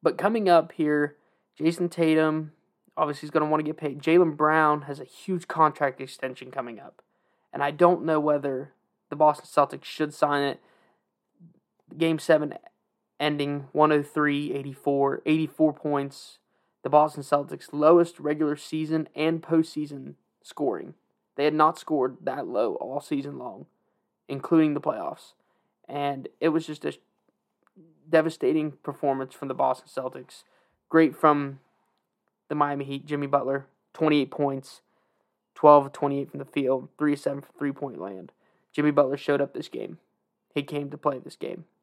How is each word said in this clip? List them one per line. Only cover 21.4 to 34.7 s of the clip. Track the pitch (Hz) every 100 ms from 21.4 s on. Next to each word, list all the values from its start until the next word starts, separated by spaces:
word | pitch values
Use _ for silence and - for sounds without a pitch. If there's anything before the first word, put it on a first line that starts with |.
had | 147
not | 151 156 160
scored | - 156 127 123
that | - 135 120
low | 120 113 90
all | - 139
season | - 143 139 143
long, | 123 98 - _ _ _ _ _ _
including | 139 - 165 156
the | 147
playoffs. | 147 - - - - _ _ _ _ _ _
And | 143 143 139 - _
it | 156
was | 160 160
just | 151
a | 147 143 _ _ _ _ _ _ _ _ 165 _ 156
devastating | 160 160 156 127 156 151
performance | 143 - 139 143 135 131
from | - 139
the |
Boston | 127 131 127 -
Celtics. | - 131 - - - _ _ _ _ _
Great | 165 160 -
from | 156 147 143 135 _ _ _ _ _ _ _ _ _
the |
Miami | 151 143 143
Heat, | 139 139 147
Jimmy | 147 143
Butler, | 143 131 135 139 _ _
twenty-eight | - 156 147 131
points, | - 143 135 131